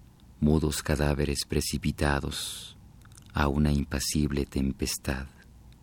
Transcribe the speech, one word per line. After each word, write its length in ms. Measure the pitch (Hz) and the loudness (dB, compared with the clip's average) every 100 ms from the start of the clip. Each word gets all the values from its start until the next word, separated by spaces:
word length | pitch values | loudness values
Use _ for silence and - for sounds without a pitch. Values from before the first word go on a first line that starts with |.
| - - - - | -20 -20 -18 0
mudos 420 | 76 78 78 73 | 4 4 2 -2
cadáveres 640 | - 73 73 71 71 71 - | 0 2 2 2 0 -2 -2
precipitados 1300 | 76 - 73 76 - 73 71 - - - - - - - - - - - | -2 -2 -2 -2 0 2 0 -2 -6 -8 -10 -14 -18 -20 -20 -20 -20 -6
a 160 | - 73 | 0 2
una 240 | 71 76 | 4 2
impasible 720 | 71 71 73 - 78 73 69 | 2 0 -2 -2 0 0 0
tempestad. 800 | 69 71 67 65 67 - - 67 69 - - - - - | -2 -2 -2 -2 -4 -4 -4 -4 -6 -16 -20 -20 -20 -20